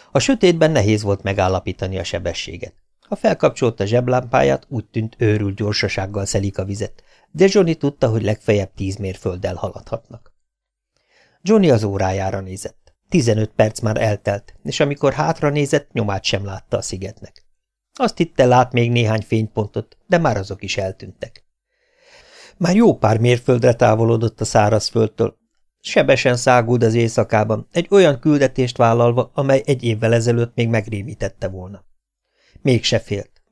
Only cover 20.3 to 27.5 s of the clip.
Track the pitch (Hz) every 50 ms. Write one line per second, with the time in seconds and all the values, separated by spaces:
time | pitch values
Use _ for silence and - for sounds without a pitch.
20.3 | 113 104 95 98 95 92 - 95 - - 98 95 95 - - 98 - - - -
21.3 | - - _ _ _ _ _ _ _ _ _ _ _ _ _ _ - - - _
22.3 | _ - - - _ - 180 170 180 208 240 208 135 - - 107 110 110 117 120
23.3 | 123 120 - - 127 120 113 123 120 123 123 113 110 110 113 113 113 113 117 113
24.3 | - - 113 - - 113 104 104 110 107 - - - 117 110 104 - - 113 113
25.3 | - _ _ _ _ _ _ _ _ _ - - - - 147 135 139 123 - 131
26.3 | 123 123 - 135 123 123 117 113 123 120 120 113 110 120 117 113 - - 110 -
27.3 | - 107 107 110